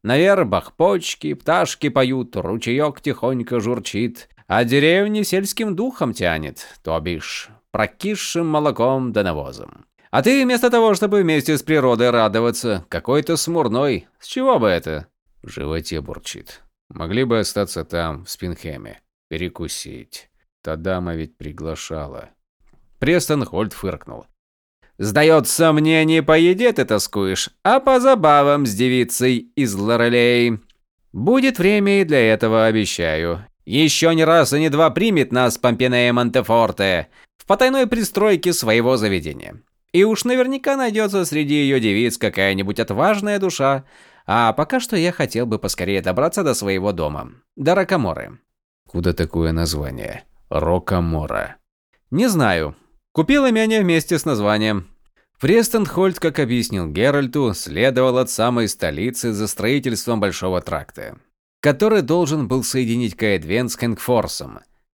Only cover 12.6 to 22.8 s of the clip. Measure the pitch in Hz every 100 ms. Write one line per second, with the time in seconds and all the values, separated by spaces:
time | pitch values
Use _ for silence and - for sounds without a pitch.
12.6 | 120 95 - 85 - 143 151 165 - 170
13.6 | 123 117 143 101 - _ - 262 262 214
14.6 | 110 85 80 76 - _ _ _ - -
15.6 | 71 82 80 80 69 - - - - -
16.6 | _ _ _ - 82 107 127 117 95 101
17.6 | 98 87 78 85 82 73 90 - 90 90
18.6 | 82 69 53 50 _ _ _ 80 87 -
19.6 | 85 - - - - - _ _ _ _
20.6 | - 80 87 92 87 82 78 _ 76 76
21.6 | 78 80 - 80 71 64 - _ _ _
22.6 | _ _